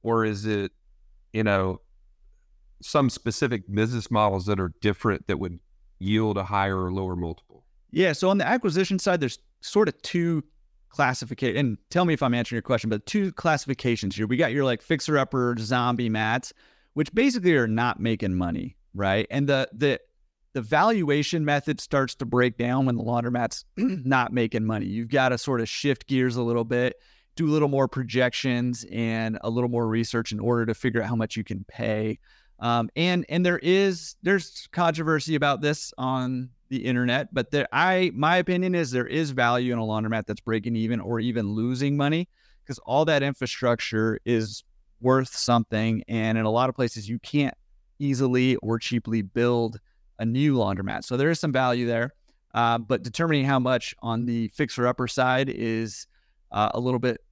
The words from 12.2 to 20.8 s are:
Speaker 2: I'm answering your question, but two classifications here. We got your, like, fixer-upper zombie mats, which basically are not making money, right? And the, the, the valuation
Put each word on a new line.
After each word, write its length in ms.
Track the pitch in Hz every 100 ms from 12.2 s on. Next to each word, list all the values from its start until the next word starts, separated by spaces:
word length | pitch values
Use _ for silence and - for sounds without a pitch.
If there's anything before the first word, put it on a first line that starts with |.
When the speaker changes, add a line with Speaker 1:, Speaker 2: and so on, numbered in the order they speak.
Speaker 2:
I'm 100 | 131
answering 220 | 120 113 117
your 60 |
question, 260 | - 120 113
but 160 | 107 -
two 260 | 214 190
classifications 840 | - 170 151 - 131 127 113 98 98
here. 120 | 107
We 100 | 123
got 160 | 156
your, 100 | 131
like, 180 | 135 117
fixer-upper 760 | - 160 - 147 135 131 123 120
zombie 500 | 110 123 123 120 120
mats, 440 | 110 110 123 - - _ _ _
which 200 | - 151
basically 400 | 208 269 240 180 151
are 120 | 113
not 320 | 110 120 -
making 340 | 113 110 101
money, 440 | 92 87 - 87 - _ -
right? 320 | 98 98 -
And 180 | 139 139
the, 220 | 139 131
the, 260 | 110 143 127 _ _ _ _ _
the 80 | 135
valuation 840 | 107 151